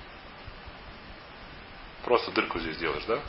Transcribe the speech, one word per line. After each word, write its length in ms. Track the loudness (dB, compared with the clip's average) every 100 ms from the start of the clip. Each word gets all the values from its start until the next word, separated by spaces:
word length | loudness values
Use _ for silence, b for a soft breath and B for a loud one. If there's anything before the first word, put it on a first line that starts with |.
| -14 -14 -14 -12 -12 -12 -12 -12 -12 -12 -14 -14 -14 -14 -12 -12 -12 -12 -12 -6
Просто 260 | 6 6 8
дырку 280 | 4 4 2
здесь 200 | 0 0
делаешь, 260 | 2 2 2
да? 140 | 2